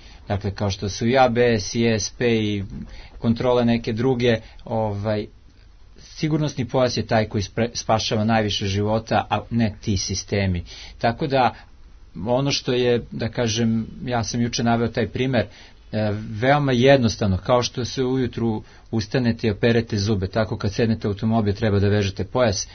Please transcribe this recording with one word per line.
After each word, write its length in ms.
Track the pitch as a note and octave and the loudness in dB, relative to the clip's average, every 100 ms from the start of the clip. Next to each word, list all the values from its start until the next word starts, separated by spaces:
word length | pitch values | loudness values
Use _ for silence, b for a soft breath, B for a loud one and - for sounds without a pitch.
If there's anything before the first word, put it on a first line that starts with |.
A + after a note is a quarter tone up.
| b b - | b b -6
dakle, 240 | G2+ G2+ | -4 -4
kao 180 | F#2+ G#2 | -2 -4
što 200 | G2 G#2 | -2 -6
su 180 | - A#2 | -2 2
i 100 | C3 | 6
A 120 | B2+ | 4
B 300 | A#2+ A#2+ A2+ | 6 4 2
S, 160 | - A#2+ | 0 0
i 100 | A#2 | 2
E 140 | A2 | 2
S 100 | - | -2
P 260 | - B2 A2+ | -2 0 2
i 280 | G#2+ G#2 G2 C#3 - B B - | 0 -2 -4 -10 -12 B B -4
kontrole 480 | A#2 A#2 B2+ B2 A#2 | -2 0 2 4 4
neke 280 | A#2 A#2 | 2 0
druge, 440 | A2 B2+ B2+ A#2+ A2+ B B - | 0 0 2 2 0 B B -6
ovaj, 600 | A#2 A2 G2+ G#2 G#2+ - - - - - - - - | -4 -2 -2 -2 -4 -4 -12 -20 -20 -20 -20 -20 -20
sigurnosni 680 | - - D#3 D3+ D3+ - C3+ | -20 -6 -2 0 0 -2 -2
pojas 320 | C3+ B2+ A#2 | 2 2 0
je 100 | G2+ | 0
taj 180 | A#2 G#2+ | 0 0
koji 160 | A2 | -2
spre-, 260 | F#2+ - A#2 | -4 -2 -2
spašava 500 | - - A2+ - A#2 | -4 0 0 0 0
najviše 440 | G#2+ A2+ G#2+ F#2+ G#2 | 2 2 2 -2 -2
života, 600 | G2 G#2 A2 A#2 G#2+ - | 0 0 -2 0 -2 0
a 100 | G#2+ - | -4 -2
ne 260 | A#2 A2+ G#2 | 0 0 -2
ti 160 | - G2 | -2 -2
sistemi. 640 | - F#2+ - G#2 G2 F2+ - B B - | -2 -6 -2 0 0 -2 -6 B B -4
Tako 300 | A#2+ A#2 D#3 | -2 -2 0
da, 260 | C3+ A#2+ B - - - - - - G2+ | 2 2 B -10 -20 -20 -20 -18 -10 -2
ono 260 | B2 C#3 | 0 0
što 220 | C#3 - | -2 0
je, 320 | B2 B2 A#2+ A2+ | 2 2 2 0
da 180 | C#3 A#2+ | -6 -4
kažem, 580 | - A#2+ G#2+ A2+ A2+ G#2+ - B2+ | -2 -2 0 2 0 -2 -8 -4
ja 180 | A#2+ | -2
sam 180 | A2 A#2+ | -2 -2
juče 220 | A#2+ A#2+ | -2 0
naveo 240 | A#2 A#2 A#2 | 2 2 0
taj 200 | A#2 G#2+ | 0 -2
primer, 380 | B2+ B2+ B2+ G2+ B B - - | -2 0 0 -2 B B -20 -8
e, 200 | G#2+ G#2+ G#2 A2 | -4 -2 -4 -6
veoma 420 | A2 B2+ C#3+ C#3+ | -2 2 4 4
jednostavno, 680 | B2 B2+ C#3 A2+ - G#2+ F#2+ | 4 6 6 4 0 0 0
kao 260 | - B2 | 2 2
što 220 | B2 - A#2+ | 2 -4 -6
se 180 | - | -2
ujutru 600 | B2+ C3 B2 A#2 A#2 G#2+ b b b | 0 0 -2 -2 -2 -2 b b b
ustanete 560 | A2+ G2+ C#3 A#2+ A2+ A#2 | -4 -2 0 0 0 -2
i 40 | |
operete 460 | G2+ A#2+ A#2 A2+ G#2+ | 2 2 2 0 -2
zube, 300 | G2+ G#2+ F#2 | 0 0 0
tako 300 | A#2 A2 A2+ | -2 -2 -2
kad 160 | - | -4
sednete 340 | - A#2 A2 A2+ | 0 0 0 -2
u 40 | |
automobil 420 | G2+ A#2 A2+ G#2 | -2 0 2 2
treba 260 | G2 A2+ G2+ | 0 0 2
da 80 | G2+ | 4
vežete 360 | G#2 G2+ - | 2 0 -2
pojas, 440 | G2 B2+ A#2+ F#2+ - | -4 2 2 2 -6